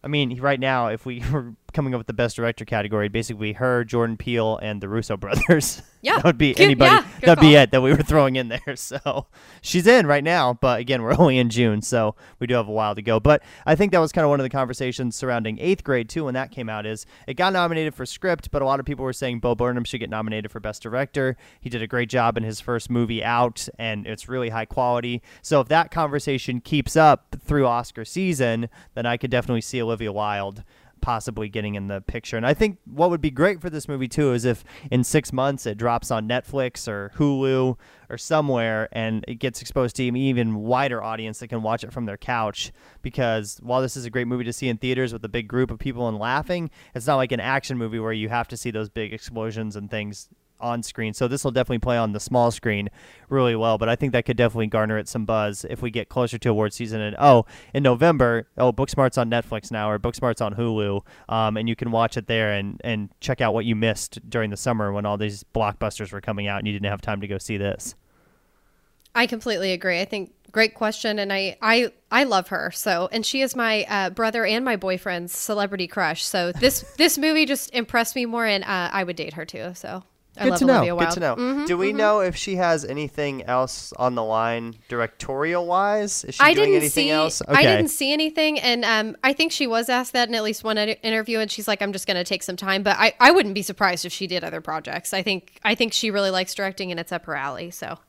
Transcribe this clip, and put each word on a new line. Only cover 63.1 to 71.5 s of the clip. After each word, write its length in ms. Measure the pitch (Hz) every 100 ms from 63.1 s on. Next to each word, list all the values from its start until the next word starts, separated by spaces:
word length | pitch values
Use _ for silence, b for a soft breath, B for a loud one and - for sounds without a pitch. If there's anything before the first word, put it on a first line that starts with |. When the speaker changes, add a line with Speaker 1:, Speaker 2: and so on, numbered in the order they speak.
| _
Speaker 1:
check 180 | - 127
out 140 | 117
what 100 | 107
you 100 | 113
missed 460 | 110 113 104 - - -
during 200 | 117 110
the 80 | 101
summer 340 | - 117 104
when 140 | 101 104
all 100 | 104
these 280 | 107 101 - -
blockbusters 560 | 104 101 110 - 98
were 80 | 101
coming 280 | 107 101 101
out 100 | 101
and 100 | 104
you 60 |
didn't 160 | 101 101
have 80 | 101
time 220 | - 101
to 60 | 98
go 80 | 95
see 180 | - 104
this. 400 | 101 - - - _ _ _ _ _ _ _ _ _ _ _ 233
Speaker 2:
I 120 | 240
completely 440 | 233 240 202 190
agree. 300 | 180 190 175
I 40 | 196
think 280 | 208 185 _ _
great 240 | 220 220 220
question, 440 | 214 220 226 208
and 120 | 196
I, 260 | 196 196